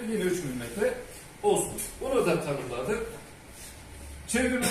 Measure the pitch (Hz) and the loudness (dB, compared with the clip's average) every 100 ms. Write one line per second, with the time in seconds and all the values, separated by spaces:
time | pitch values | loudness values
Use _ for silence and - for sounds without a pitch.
0 | 220 214 180 - 139 123 117 196 247 - | 0 2 2 2 -2 -4 -4 2 2 2
1 | - - - - 208 196 - - - - | -8 -14 -16 0 4 4 4 -2 -6 -6
2 | 254 - 170 165 147 135 127 127 127 214 | 2 4 6 4 2 -2 -2 -4 0 0
3 | - - - - - - - - - - | -2 -8 -14 -16 -18 -16 -14 -14 -16 -14
4 | - - - 240 254 247 190 | -12 -12 0 2 4 4 4